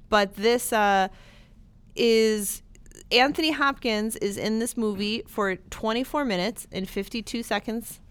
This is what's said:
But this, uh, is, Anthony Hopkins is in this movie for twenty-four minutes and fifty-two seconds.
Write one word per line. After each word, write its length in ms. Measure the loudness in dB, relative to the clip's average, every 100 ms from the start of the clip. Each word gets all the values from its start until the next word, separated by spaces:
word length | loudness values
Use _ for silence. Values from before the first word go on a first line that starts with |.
| 0
But 260 | 2 2 0
this, 360 | 2 2 2
uh, 360 | 2 4 4 2 -4 -20 -20 -20 -20 -20 -20 -12 0
is, 680 | 4 6 4 2 -2 -8 -12 -20 -20 -20 0
Anthony 400 | 4 4 2 0
Hopkins 640 | 0 0 0 -2 -2 -2 -4
is 200 | -4 -2
in 220 | -2 0
this 160 | -2 -2
movie 480 | -2 -2 -2 -4 -6
for 280 | -2 -2 -2
twenty-four 680 | -8 -6 -2 -2 -2 -2 0
minutes 420 | 0 -2 -4 -10
and 160 | -8 -6
fifty-two 520 | -6 -6 -8 -6 -6
seconds. 600 | -4 -4 -4 -6 -8 -14 -20